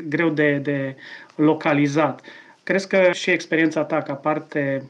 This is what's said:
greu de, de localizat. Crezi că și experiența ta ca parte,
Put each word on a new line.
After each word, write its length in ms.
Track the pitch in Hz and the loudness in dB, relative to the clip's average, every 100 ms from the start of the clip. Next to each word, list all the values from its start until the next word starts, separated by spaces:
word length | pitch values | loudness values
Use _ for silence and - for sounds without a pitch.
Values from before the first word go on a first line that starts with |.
| 147 | -6
greu 200 | 156 165 | -2 0
de, 320 | 151 151 143 | 2 2 2
de 340 | 143 143 135 131 - - - - | -2 -4 -4 -10 -18 -20 -10 0
localizat. 840 | 151 160 165 143 147 147 147 127 - - - - | 2 2 2 2 2 2 0 -2 -14 -20 -20 -10
Crezi 260 | - 185 190 | -4 -2 0
că 220 | 196 180 | 4 4
și 180 | 175 - | 2 0
experiența 540 | 170 - 160 160 156 | -2 0 0 2 0
ta 180 | 151 156 | -2 -2
ca 120 | - | -4
parte, 680 | 139 151 156 147 151 139 135 | -4 -2 -2 -4 -4 -2 -4